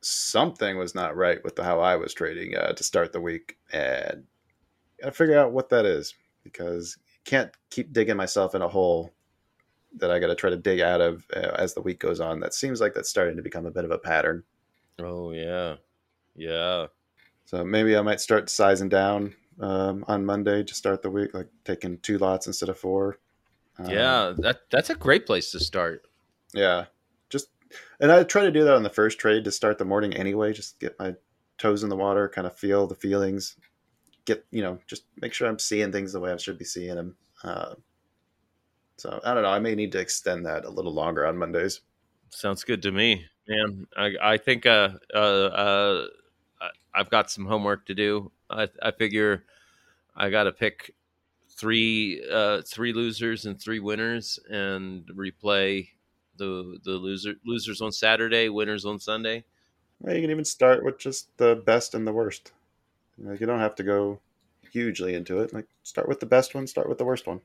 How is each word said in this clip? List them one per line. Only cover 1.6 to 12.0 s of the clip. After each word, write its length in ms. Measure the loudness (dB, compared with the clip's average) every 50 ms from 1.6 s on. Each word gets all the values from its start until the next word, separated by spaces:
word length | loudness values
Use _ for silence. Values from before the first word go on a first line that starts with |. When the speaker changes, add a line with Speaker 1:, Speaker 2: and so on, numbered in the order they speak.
| -2
Speaker 1:
how 160 | 0 2 4
I 160 | 4 4 4
was 180 | 2 0 -4 -6
trading, 420 | -4 -4 -4 -4 -6 -8 -6 -4
uh, 180 | -2 -2 -2 -2
to 100 | -2 -4
start 300 | -2 0 0 0 0 -2
the 80 | -6
week, 360 | -6 -6 -6 -8 -10 -16 -20 _ _ _
and 540 | -4 -4 -2 -2 -2 -2 -4 -6 -8 -10 -12 _ _ _ _ _ _ _ _ _ _ _ _ _ _ _
gotta 120 | -12 -10 0
figure 240 | 2 4 6 6 6
out 120 | 6 4
what 180 | 2 -2 0 2
that 160 | 2 4 4
is, 280 | 4 2 0 -2 -6 -14 _ _ _ _ _ _
because 540 | -20 _ -10 -8 -6 -6 -6 -8 -10 -14 _ _ _ _ _ _
can't 260 | 0 0 0 0 0 -6 _ _ _
keep 240 | -8 -8 -8 -2 2
digging 240 | 2 2 2 2 0
myself 360 | -2 0 2 2 2 2 0
in 60 | -2
a 60 | -2 0
hole 440 | 2 2 4 4 4 2 0 -6 _ _ _ _ _ _ _ _ _ _ _ _ _ _ _ _ -8
that 160 | -4 0 0
I 80 | 2 2
gotta 160 | 2 0 0
try 140 | 2 0 0
to 80 | 0 2
dig 220 | 2 0 2 4
out 200 | 4 2 4 4
of, 240 | 2 2 2 -2 -8 _ -6
uh, 40 | -4 -4 -2 -2 -2
as 160 | -2 -2 -4
the 80 | -6
week 180 | -6 -6 -6
goes 200 | -4